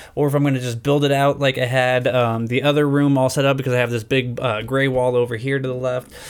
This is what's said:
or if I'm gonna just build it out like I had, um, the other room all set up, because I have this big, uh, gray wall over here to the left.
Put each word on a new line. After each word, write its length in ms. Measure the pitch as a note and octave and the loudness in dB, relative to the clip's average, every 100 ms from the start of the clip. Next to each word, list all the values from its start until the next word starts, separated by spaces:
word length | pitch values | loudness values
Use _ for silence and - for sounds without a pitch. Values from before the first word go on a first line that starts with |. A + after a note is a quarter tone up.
| - - | -12 -2
or 100 | C#3+ | 0
if 80 | |
I'm 80 | C#3+ | 2
gonna 200 | C#3+ C3 | 2 0
just 220 | B2+ A#2 | -2 -4
build 200 | C#3 D3 | 0 0
it 80 | C#3+ | 2
out 280 | C#3 C#3+ C#3+ | 2 2 2
like 180 | C#3 C3 | 0 0
I 80 | B2 | 0
had, 420 | C3 B2+ B2+ B2 | 2 2 2 2
um, 400 | B2 A#2 A2+ A#2 | 2 0 0 -2
the 160 | B2+ | 0
other 240 | C#3+ D3 D3 | 2 2 2
room 300 | C#3+ C#3+ C3+ | 2 4 4
all 100 | C3 | 2
set 160 | D3+ | 2
up, 140 | C#3 C3+ | 0 0
because 160 | C3 | 0
I 60 | B2 | 0
have 120 | A#2+ | 0
this 140 | A#2+ A2 | -2 -2
big, 340 | C3+ B2 A#2+ | -2 -2 -4
uh, 220 | B2+ G#2+ | -4 -4
gray 260 | A2+ C3+ C3+ | -2 0 0
wall 300 | B2+ B2+ B2 | 0 0 0
over 180 | A#2+ A2+ | 0 -4
here 240 | C3+ C#3 | -4 -4
to 80 | C3 | -4
the 60 | |
left. 400 | B2+ B2+ B2+ - - - | -4 -4 -6 -8 -16 -16